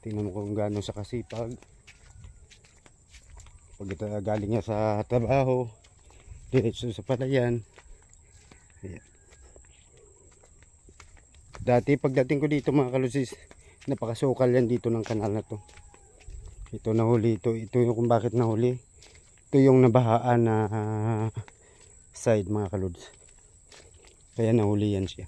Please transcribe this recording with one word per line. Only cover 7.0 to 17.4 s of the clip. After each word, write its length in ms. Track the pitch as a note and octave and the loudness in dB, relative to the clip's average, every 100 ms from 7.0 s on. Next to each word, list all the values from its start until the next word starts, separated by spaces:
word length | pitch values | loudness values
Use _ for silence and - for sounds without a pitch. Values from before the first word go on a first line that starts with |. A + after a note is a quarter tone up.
| G2+ B2 C3 C3+ A#2+ A#2+ A2 - - - _ - _ - - - _ - | -4 -4 0 0 2 -2 -6 -20 -20 -20 _ -20 _ -20 -20 -20 _ -18
Ayan. 220 | F#2+ E2+ _ _ - - - - - - - - - - - - - - - _ - - - - _ - - - | -16 -16 _ _ -20 -20 -20 -20 -20 -20 -20 -20 -20 -20 -20 -20 -20 -20 -20 _ -20 -20 -20 -20 _ -20 -20 -8
Dati 320 | G#2+ B2 - C#3 | 2 2 2 0
pagdating 480 | C#3+ C3+ C3 C#3+ | 2 0 0 0
ko 80 | D3 | 0
dito 240 | D3 B2+ C#3 | -2 0 2
mga 160 | B2+ | 2
kalusis, 480 | C3 C3 C3+ B2 - - - - _ - | 0 -2 -2 -6 -8 -20 -20 -20 _ -8
napakasukal 640 | C#3 A2+ A2+ C#3 A#2+ B2+ | -6 -4 -2 -2 2 4
yan 160 | B2 A#2+ | 4 2
dito 240 | A#2+ A#2+ | 0 0
ng 160 | A#2 G#2+ | -2 -2
kanal 240 | A2 G#2+ | -4 -2
na 160 | G#2+ - | -4 -6
to. 160 | G#2+ - - - - - - - - - - - A2+ | -12 -14 -20 -20 -20 -20 -20 -18 -16 -16 -18 -14 -8
Ito 160 | A2+ | -2
nahuli, 480 | A2 A2+ A#2+ A2+ | 2 4 4 2
ito, 160 | A2 | 0